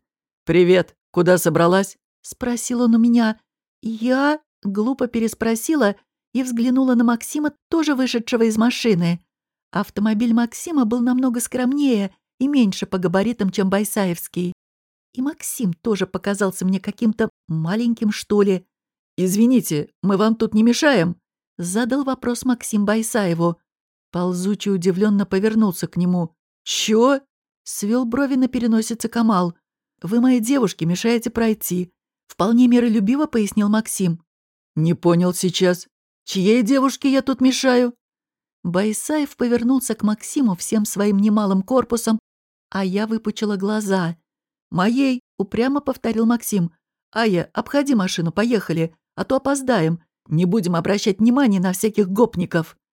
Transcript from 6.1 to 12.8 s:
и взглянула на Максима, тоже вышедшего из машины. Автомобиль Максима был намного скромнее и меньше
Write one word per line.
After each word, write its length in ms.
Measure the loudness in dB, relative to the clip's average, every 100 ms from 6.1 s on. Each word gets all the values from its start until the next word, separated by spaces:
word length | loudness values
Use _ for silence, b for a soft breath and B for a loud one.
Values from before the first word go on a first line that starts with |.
| _ _
и 100 | -6
взглянула 520 | -4 -2 0 2 2
на 100 | 2
Максима, 480 | 2 0 -4 -6 -6 -6 -4
тоже 260 | -2 0
вышедшего 500 | 0 0 -2 -2 0
из 120 | 0 2
машины. 640 | 0 0 0 2 0 -2 _ _ _ _ _
Автомобиль 600 | -8 -6 -2 -2 0 2
Максима 520 | 2 0 -4 -4 0
был 160 | 0 0
намного 400 | 0 0 0 -2
скромнее 760 | -4 -2 -2 0 0 0 -2 -8 _ -4
и 100 | 0
меньше 380 | 2 2 0